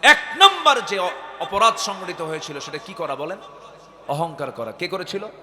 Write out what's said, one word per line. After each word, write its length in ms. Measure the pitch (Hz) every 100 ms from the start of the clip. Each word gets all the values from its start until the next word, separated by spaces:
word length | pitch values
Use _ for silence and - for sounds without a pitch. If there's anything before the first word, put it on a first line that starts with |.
এক 160 | 262 294 - 302
নম্বর 440 | 392 370 311 262 175
যে 120 | 196
অ-, 100 | 180 - - -
অপরাধ 360 | - 196 226 -
সংঘটিত 440 | - 196 185 170
হয়েছিল, 380 | 160 156 156 143
সেটা 180 | 135 151
কি 160 | -
করা 220 | 180 156 135
বলেন? 220 | 151 196 - - - - - - -
অহংকার 440 | 143 165 156 123
করা। 200 | 120 113
কে 160 | 107 175
করেছিল? 380 | 185 180 196 202 -